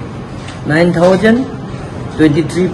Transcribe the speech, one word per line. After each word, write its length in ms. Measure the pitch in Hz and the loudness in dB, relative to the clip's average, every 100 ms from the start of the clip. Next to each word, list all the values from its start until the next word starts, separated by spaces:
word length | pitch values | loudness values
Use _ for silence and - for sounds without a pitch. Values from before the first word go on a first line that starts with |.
| - - - - - - 147 | -8 -10 -12 -12 -12 -8 -2
nine 260 | 156 175 | 2 2
thousand 520 | 165 175 190 220 233 - - - - - - - - | 4 4 4 4 2 0 -6 -10 -10 -10 -10 -6 2
twenty-three 520 | 156 147 143 170 185 | 4 4 0 0 -2